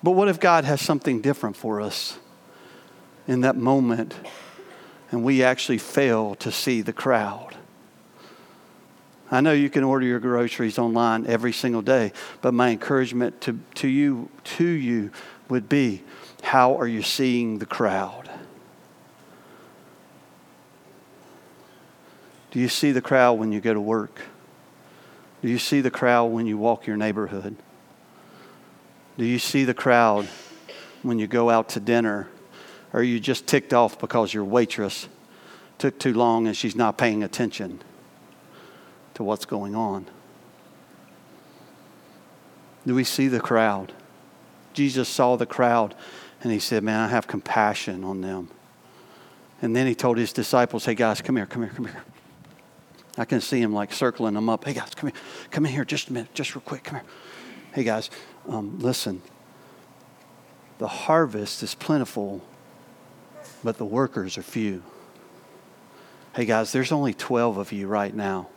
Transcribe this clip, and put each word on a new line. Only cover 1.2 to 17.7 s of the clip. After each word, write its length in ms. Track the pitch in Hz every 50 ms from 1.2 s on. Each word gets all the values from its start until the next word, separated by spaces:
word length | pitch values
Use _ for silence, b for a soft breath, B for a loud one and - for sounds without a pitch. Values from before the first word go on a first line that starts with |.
different 340 | 107 135 139 - - 110 98
for 240 | - - 117 107 104
us 400 | 104 104 - - - - - - - - - - - B B B B B B B B B B B B B - - -
in 140 | - 127 127
that 160 | 123 135 127
moment 580 | 127 117 123 139 139 131 120 117 113 110 - - - - B B B B B B B B B B B B B B B B B -
and 100 | 120 113
we 180 | 131 139 131
actually 360 | 127 127 127 127 - - 131 110
fail 580 | - - - - 139 131 117 110 110 104 98
to 160 | - - 123
see 300 | 107 - - 139 127 113
the 100 | 104 117
crowd? 640 | 113 - - 135 127 113 107 101 101 104 - - - - - - - - - - _ - - - B B B B B B B B B B B B B B B B - - - - - - - -
I 80 | - 127
know 140 | 139 160 151
you 160 | 143 143 139
can 160 | 139 147 135
order 200 | 135 135 135 127
your 140 | 123 120 120
groceries 580 | 110 127 123 120 120 120 - - 123 110 107 -
online 480 | 120 117 113 117 117 117 113 113 113
every 280 | 117 117 113 113 123 113
single 280 | - - 131 117 113
day, 300 | 101 120 131 131 113 104 B B B B B B
but 120 | - 131 123
my 180 | 120 123 123
encouragement 680 | 117 104 - - 143 135 131 117 117 123 123 117 - - -
to, 140 | - 117 113 - - -
to 120 | - - 135
you, 400 | 131 139 147 143 135 120 117 - - - - - - -
to 100 | 170 175
you 420 | 170 156 135 120 120 113 104 104 B B B B B B B -
would 220 | 123 127 104 -
be, 340 | 143 143 135 120 101 92 - B B B B B B B
how 360 | - - - 131 127 127 131 -
are 100 | 127 117
you 140 | 117 110
seeing 580 | 101 - - - 135 127 123 123 120 113 110 104
the 60 | 95
crowd? 640 | -